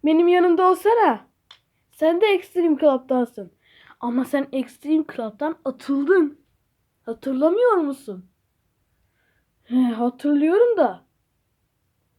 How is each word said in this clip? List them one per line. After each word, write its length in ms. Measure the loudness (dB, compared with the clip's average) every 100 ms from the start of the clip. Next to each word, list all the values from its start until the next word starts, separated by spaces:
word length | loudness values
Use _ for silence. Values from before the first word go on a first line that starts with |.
| 0
Benim 220 | 2 4
yanımda 420 | 2 2 2 2
olsana. 580 | 2 0 2 2 0 -8 _ _ -20 _ _ _
Sen 300 | -2 0 2
de 40 | 2
Extreme 520 | 0 -2 -2 0 2
Club'dansın. 760 | 2 0 -2 -4 -4 -8 -20 _ _ _ -20 -12
Ama 260 | -6 -4 -2
sen 220 | -4 -4
Extreme 520 | -8 -8 -10 -2 -2 -2 -8
Club'dan 400 | -12 -8 -8 -8 -10
atıldın. 800 | -10 -6 -4 2 2 0 -4 _ _ _ _ _ _ -14
Hatırlamıyor 680 | -10 -6 0 0 2 2
musun? 560 | 2 -2 -6 -12 -18 -18 _ _ _ _ _ _ _ _ _ _ _ _ _
He, 120 | -6 -2
hatırlıyorum 1000 | 0 0 -4 -4 -2 0 2 2 2 2
da. 280 | 0 -2 _ _ _ _ _ _ _ _ _ _ _